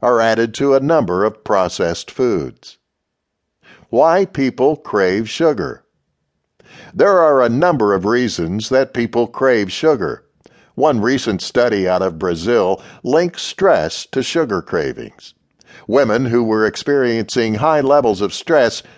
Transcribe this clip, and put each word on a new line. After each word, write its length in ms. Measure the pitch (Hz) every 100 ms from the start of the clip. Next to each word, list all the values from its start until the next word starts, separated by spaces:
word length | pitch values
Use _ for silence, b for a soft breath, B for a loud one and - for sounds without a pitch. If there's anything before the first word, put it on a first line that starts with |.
are 200 | 120 120
added 340 | 113 110 117
to 200 | - 139
a 60 | 135
number 440 | 139 160 98 90
of 200 | 104 -
processed 640 | - 101 90 - 87 85 -
foods. 680 | - 127 95 65 57 - - _ _ _ _ _ _ _ _ b b b
Why 360 | 120 160 175 190
people 500 | - 135 113 131 151
crave 520 | - 104 92 98 110
sugar. 540 | - 165 120 71 - _ _ _ _ _ _ _ _ B B B
There 240 | 90 185 190
are 240 | 160 135
a 60 | 120
number 460 | 120 180 147 104
of 100 | 98
reasons 640 | 98 120 123 90 82 101 110
that 240 | 131 135
people 340 | - 117 117 117
crave 460 | - 131 117 95
sugar. 520 | - 156 135 80 - _ _ _ b b
One 260 | b 151 120
recent 400 | 110 135 120 95
study 480 | - 123 120 104 92
out 140 | 90
of 160 | 95 80
Brazil 640 | 92 82 92 120 92 95 B B
linked 380 | - 147 175 -
stress 640 | - - 190 117 80 - -
to 100 | 131
sugar 380 | 127 170 143 95
cravings. 720 | - 170 143 60 57 _ - _ _ _ B B B
Women 380 | 123 123 110 127
who 180 | 120
were 220 | 113 110 107
experiencing 880 | - - 143 123 113 104 127 113
high 260 | 107 151 156
levels 400 | 135 143 120 95
of 140 | 101
stress 480 | - - 156 117 - -